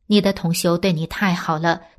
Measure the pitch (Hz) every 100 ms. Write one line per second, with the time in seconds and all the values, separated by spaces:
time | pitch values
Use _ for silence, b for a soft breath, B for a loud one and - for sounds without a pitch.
0 | - 208 196 196 165 170 175 170 196 156
1 | 165 - 196 180 - 156 170 170 B